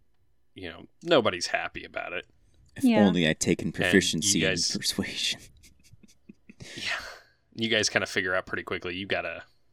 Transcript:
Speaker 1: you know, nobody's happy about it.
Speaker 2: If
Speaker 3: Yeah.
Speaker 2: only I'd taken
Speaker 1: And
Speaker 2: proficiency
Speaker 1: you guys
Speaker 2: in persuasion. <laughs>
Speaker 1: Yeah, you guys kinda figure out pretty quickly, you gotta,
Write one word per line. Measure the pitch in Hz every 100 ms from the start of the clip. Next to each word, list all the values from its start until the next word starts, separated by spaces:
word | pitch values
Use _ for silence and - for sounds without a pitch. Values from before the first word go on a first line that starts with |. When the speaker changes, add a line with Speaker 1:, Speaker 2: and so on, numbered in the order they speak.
| _ _ _ _ _
Speaker 1:
you | - 90
know, | 85 - _
nobody's | 165 160 104 90 -
happy | 85 85 82
about | 80 - 82
it. | 87 - _ _ _ _ -
Speaker 2:
If |
Speaker 3:
Yeah. | 262 220
Speaker 2:
only | - 87 80
I'd | 78
taken | - 85 -
Speaker 1:
And |
Speaker 2:
proficiency | - 95 95 90 82 98 101
Speaker 1:
you | 92
guys | 87 -
Speaker 2:
in | -
persuasion. | - - 185 - - -
<laughs> | - - - - - - - _ - - _ - - -
Speaker 1:
Yeah, | - - - - - _ _ -
you | 113
guys | 110 104
kinda | 110 98
figure | - 92
out | 92 -
pretty | 95
quickly, | 85 95 92 90
you | 98
gotta, | 87 87 82 - _ _